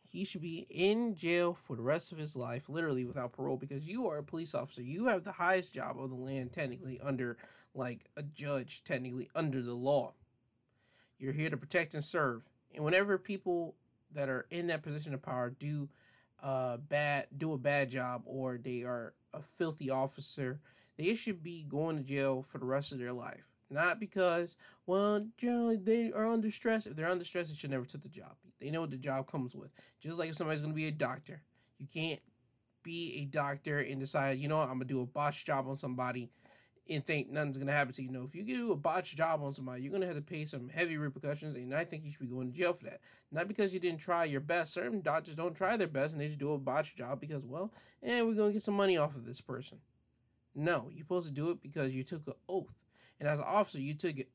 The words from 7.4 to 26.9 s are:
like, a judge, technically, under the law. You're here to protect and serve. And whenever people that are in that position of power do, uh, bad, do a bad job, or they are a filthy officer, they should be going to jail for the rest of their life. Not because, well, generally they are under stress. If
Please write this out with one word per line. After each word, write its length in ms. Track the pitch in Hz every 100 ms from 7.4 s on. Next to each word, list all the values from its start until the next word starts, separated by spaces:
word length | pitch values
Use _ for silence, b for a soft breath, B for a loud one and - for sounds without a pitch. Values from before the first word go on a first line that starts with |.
| B B B
like, 360 | 131 123 113 - -
a 40 |
judge, 600 | 147 - 143 139 123 -
technically, 460 | - 135 127 127 -
under 280 | 165 160 131
the 100 | 120
law. 400 | 120 131 143 - - _ _ _ _ _ b b b b -
You're 100 | 135
here 180 | 147 160
to 60 | 139
protect 380 | 147 180 156
and 80 | 151
serve. 460 | 143 170 139 117 - _ _
And 100 | -
whenever 320 | 151 185 202 190
people 600 | - 190 185 175 165 - _ _ _
that 160 | 151 139
are 160 | 127 -
in 160 | 175 175
that 160 | 156
position 320 | 156 147 151
of 80 | 139
power 280 | - 127 120
do, 380 | 135 147 147 143 b b b b _
uh, 360 | 139 131 127 120
bad, 500 | 147 143 147 143 - 139
do 140 | 160
a 60 | 147
bad 320 | 135 143 131
job, 320 | 131 123 123 -
or 320 | 135 131 123
they 240 | 127 123
are 320 | 123 123 113 - _
a 80 | 151
filthy 480 | 151 - 165 156 135
officer, 680 | 131 135 - 143 - 131 143 b b b -
they 180 | 165
should 260 | 220 233 180
be 220 | 160 170
going 340 | 151 139 165 156
to 60 |
jail 400 | 131 139 135 131
for 160 | 131 135
the 60 |
rest 260 | 127 139 143
of 80 | 135
their 140 | 120
life. 340 | 123 120 - - _ -
Not 300 | 143 175 220
because, 560 | 208 190 180 170 175 - B B
well, 400 | - 190 208 208 214 -
generally 380 | 240 240 233 220
they 340 | 185 233 226
are 160 | - 220
under 240 | 226 214
stress. 360 | - 220 220
If 100 | 214